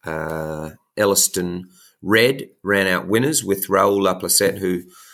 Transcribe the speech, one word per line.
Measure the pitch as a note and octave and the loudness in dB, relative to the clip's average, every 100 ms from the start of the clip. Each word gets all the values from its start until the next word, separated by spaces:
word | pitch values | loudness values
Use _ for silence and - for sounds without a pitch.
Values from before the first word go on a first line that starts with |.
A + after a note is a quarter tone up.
Uh, | - D#2 D#2 D#2+ D#2 D#2 D#2 E2 _ - | -6 -6 -6 -6 -6 -8 -10 -14 _ 0
Elliston | G#2 G2 - G2 F2+ F2 F#2 _ - _ | 2 2 0 -2 -4 -6 -12 _ -20 _
Red | F2+ G#2+ A#2+ C3+ - _ | 0 2 2 0 -6 _
ran | F#2 G2+ F#2+ | -2 2 2
out | F2+ - | 0 0
winners | A2 C3 D#3 | 0 2 -2
with | F#2+ F#2+ - | -2 -4 0
Raoul | G2 G2+ G2+ | 2 4 2
Laplacette, | G2 F#2 F2 - G2 G2 | 0 0 0 2 2 0
who | F#2+ F2+ - - - | -2 -2 -6 -20 -20